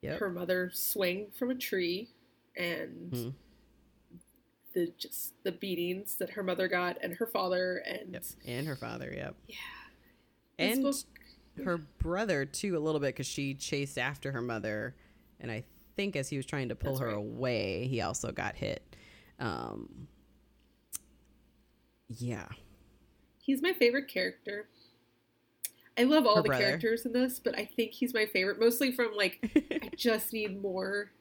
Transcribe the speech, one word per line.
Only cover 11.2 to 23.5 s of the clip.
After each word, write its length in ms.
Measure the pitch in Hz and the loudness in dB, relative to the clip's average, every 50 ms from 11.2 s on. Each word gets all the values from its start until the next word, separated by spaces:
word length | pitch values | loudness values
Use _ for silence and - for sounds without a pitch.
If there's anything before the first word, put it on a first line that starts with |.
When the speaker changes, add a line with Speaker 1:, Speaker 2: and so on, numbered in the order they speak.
| - - - - - - _ - 269 | -20 -20 -20 -20 -20 -20 _ -6 -2
Speaker 1:
her 120 | 214 175 170 | -2 -2 -2
brother, 680 | 151 143 - _ - 160 175 190 220 214 180 143 139 | -2 -10 -6 _ -2 0 0 0 2 2 2 2 2
too, 300 | 139 - - - 202 180 | -2 -4 -4 -2 0 0
a 40 | 160 | 2
little 200 | 147 160 156 151 | 2 2 2 2
bit, 140 | 139 139 - | 2 0 0
'cause 100 | - 135 - | 0 -4 -4
she 260 | - - 139 139 135 | -2 -2 -2 -2 -2
chased 460 | 135 - - - 143 143 139 139 - | -4 -4 -2 -2 -2 -2 -2 -2 -2
after 320 | 123 131 143 - - 135 | -2 -2 -2 -4 -6 -4
her 100 | 135 123 | -2 -2
mother, 540 | 120 123 117 110 101 110 107 107 110 120 131 - - - - - - - - _ | -2 -2 -2 -2 -2 -2 -2 -2 -4 -6 -8 -12 -20 -20 -20 -20 -20 -20 -20 _
and 120 | - 123 | -8 -8
I 120 | 113 110 127 - - - - - - | -6 -6 -8 -10 -18 -20 -20 -12 -4
think 200 | - 202 202 185 | -2 -2 0 0
as 140 | 147 135 - | -2 -2 0
he 80 | - 139 | -2 -4
was 80 | 131 - | -4 -2
trying 220 | - 143 131 120 | -2 -2 -2 -2
to 60 | - | -2
pull 180 | - - 143 135 | -2 -2 -2 0
Speaker 2:
That's 80 | 131 | 0
Speaker 1:
her 60 | 131 117 | 0 0
Speaker 2:
right. 80 | 107 | 0
Speaker 1:
away, 720 | 104 104 110 117 120 127 127 123 110 101 95 95 85 120 131 | -2 -2 -4 -4 -2 0 0 2 2 0 0 0 0 0 0
he 140 | 131 113 | 0 0
also 300 | 104 - - - - 120 | 0 0 -2 -2 -4 -4
got 240 | - - - 101 - | -4 -4 -4 -4 -4
hit. 280 | - - - - - - - - - - - - - - - - - | -4 -4 -4 -4 -4 -8 -14 -20 -20 -20 -20 -20 -20 -20 -20 -12 -6
Um, 680 | 135 117 85 62 60 58 52 55 55 - - - - - - - - _ _ _ _ _ _ _ _ _ _ _ _ _ - - - _ _ _ _ _ - _ _ _ _ _ _ _ _ _ _ _ _ _ _ _ | -4 -2 -2 -2 -4 -6 -6 -8 -10 -12 -14 -16 -16 -16 -18 -20 -20 _ _ _ _ _ _ _ _ _ _ _ _ _ -12 -12 -12 _ _ _ _ _ -20 _ _ _ _ _ _ _ _ _ _ _ _ _ _ _
yeah. 400 | 113 113 123 123 117 101 - - - - - - - - - _ _ _ _ _ _ _ _ _ _ _ | -10 -6 -4 -4 -4 -6 -8 -10 -14 -16 -18 -20 -20 -20 -20 _ _ _ _ _ _ _ _ _ _ _
Speaker 2:
He's 200 | _ - | _ 0